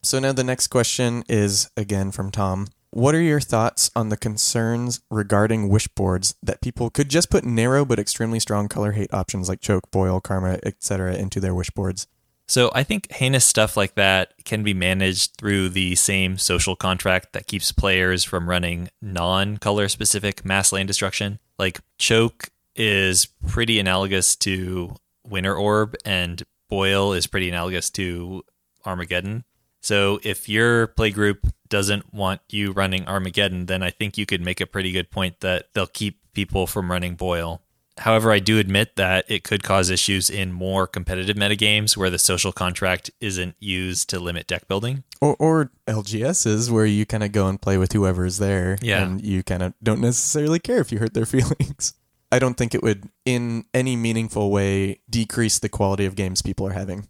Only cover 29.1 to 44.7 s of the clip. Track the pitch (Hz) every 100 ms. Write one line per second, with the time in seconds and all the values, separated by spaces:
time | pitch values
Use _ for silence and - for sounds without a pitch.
29.1 | 87 95 110 - _ _ _ - 104 98
30.1 | 101 107 101 - 107 117 117 113 - 110
31.1 | 104 104 101 - - _ 104 98 101 -
32.1 | 104 95 95 _ 107 101 98 95 92 87
33.1 | 98 92 87 98 92 90 92 90 - 104
34.1 | - 101 95 87 92 92 101 92 90 90
35.1 | - 92 82 95 90 - - 92 - 104
36.1 | - _ - 98 98 90 - 90 90 90
37.1 | 87 92 87 82 82 _ _ _ - 113
38.1 | 110 113 104 95 110 95 98 110 - 92
39.1 | 92 - 104 - 104 - 98 90 92 -
40.1 | 98 87 101 95 90 92 95 92 - 87
41.1 | 92 92 104 101 104 104 107 107 - 95
42.1 | 87 - 90 98 - 90 87 98 90 -
43.1 | _ 110 92 90 - 104 92 92 90 -
44.1 | 95 87 85 - 87 _